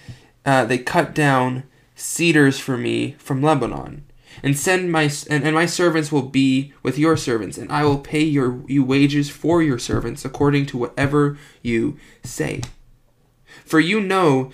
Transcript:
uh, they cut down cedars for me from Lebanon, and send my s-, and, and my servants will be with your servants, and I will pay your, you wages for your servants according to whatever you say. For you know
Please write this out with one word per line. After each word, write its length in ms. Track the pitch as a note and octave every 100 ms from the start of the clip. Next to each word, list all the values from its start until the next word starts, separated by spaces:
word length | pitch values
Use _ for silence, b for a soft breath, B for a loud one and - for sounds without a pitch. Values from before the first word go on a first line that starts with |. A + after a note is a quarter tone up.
| B B B _
uh, 220 | - C3+ A2+
they 140 | F3+
cut 340 | - F3 D#3+
down 500 | - D3 C3 B2+ B2+ C3+ b b -
cedars 640 | - - E3+ E3 C#3 C3+
for 160 | - B2
me 400 | A#2+ A#2 A#2+ -
from 220 | - C3+
Lebanon, 640 | D3+ D3 A2+ D2+ B1+ - - B B B
and 160 | C3+ C#3+
send 340 | - F#3 F3+
my 140 | D#3+ D3+
s-, 220 | D3 -
and, 160 | D3
and 120 | C#3+ D#3
my 120 | E3+
servants 440 | - F3 D#3+ D3
will 120 | D3+
be 500 | B2+ C3+ C3+ C3 C#3 -
with 160 | - C#3
your 200 | D#3 D#3
servants, 400 | - A2+ F#2+ -
and 140 | -
I 120 | D3 D3
will 140 | C#3+
pay 240 | - D3+
your, 380 | D#3+ C#3+ B2+ B2 -
you 160 | C#3
wages 460 | B2+ C3+ C#3+ D3 C#3+
for 340 | - D3 E3+
your 160 | D#3 A#2+
servants 460 | - A2 A2+ C#3 C3+
according 420 | - C#3+ C#3+ C#3
to 100 | B2+
whatever 600 | B2 - C#3 D3 C#3+ C#3+ B B
you 340 | A#2+ A#2 A#2 B B B
say. 380 | - - D#3 - - - - _ _ _ _ _ B B -
For 140 | D#3+
you 200 | D#3 G#3+
know 520 | F#3+ F#3+ F3 C3+ C3